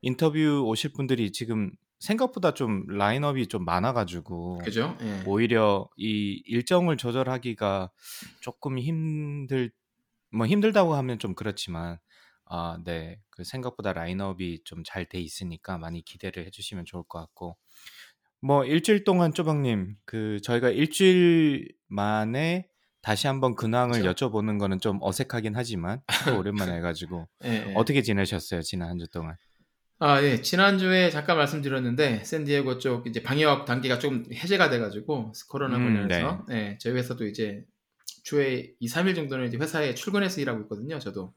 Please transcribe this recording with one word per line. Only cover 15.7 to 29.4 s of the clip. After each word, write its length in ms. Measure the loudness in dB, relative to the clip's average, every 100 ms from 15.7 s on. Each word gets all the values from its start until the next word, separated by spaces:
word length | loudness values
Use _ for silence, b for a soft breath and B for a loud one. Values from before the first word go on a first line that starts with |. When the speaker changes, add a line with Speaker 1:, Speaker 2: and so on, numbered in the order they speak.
| -10
Speaker 1:
많이 260 | -8 -12
기대를 420 | -14 -12 -10 -10 -14
해주시면 380 | -12 -12 -10 -10
좋을 180 | -12
것 160 | -12 -14
같고. 380 | -14 _ -14 -14 _ B B B B B B _
뭐, 220 | 2 2 4
일주일 380 | 2 4 4
동안 300 | 6 4 4
쪼박님, 640 | 2 0 2 2 0 -2 -8 -10
그 340 | -6 -4 -4
저희가 280 | 0 2 4
일주일 960 | 4 2 6 8 8 8 8 6 2 -6 -16 _
만에 840 | -2 2 2 0 0 0 0 -4 _ _ _
다시 260 | -2 0 2
한번 280 | 2 0 2
근황을 460 | 0 2 2 4
Speaker 2:
그죠? 100 | 2 2 0
Speaker 1:
여쭤보는 300 | 0 0 0
거는 200 | 0 0
좀 200 | 0 0
어색하긴 540 | -2 -2 -2 -2 -2 -4
하지만, 460 | -4 -4 -4 -6 -2
하도 320 | -2 0 0 0
Speaker 2:
<laughs> 260 | -2 -2
Speaker 1:
오랜만에 40 | -2
해가지고. 500 | -4 -4 -6 -10 -10 _ -4
Speaker 2:
예, 40 | -4 -2
예. 40 | 0
Speaker 1:
어떻게 260 | 2 2
지내셨어요, 600 | 2 0 0 -2 -4 -6
지난 280 | -4 -6 -6
한 80 | -8
주 80 | -8
동안? 260 | -8 -10 -12